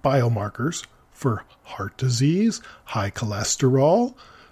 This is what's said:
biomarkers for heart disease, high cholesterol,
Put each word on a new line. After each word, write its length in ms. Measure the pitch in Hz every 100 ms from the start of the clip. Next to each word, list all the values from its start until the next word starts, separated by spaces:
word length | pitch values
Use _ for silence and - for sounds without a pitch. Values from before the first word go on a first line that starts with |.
biomarkers 800 | 135 135 120 113 101 - 139 - - _ _
for 340 | - 135 104 - _
heart 320 | - - 107 -
disease, 640 | 131 117 139 180 220 - - -
high 260 | - 120 98
cholesterol, 1040 | - 110 101 107 - 131 135 147 202 240 - - - -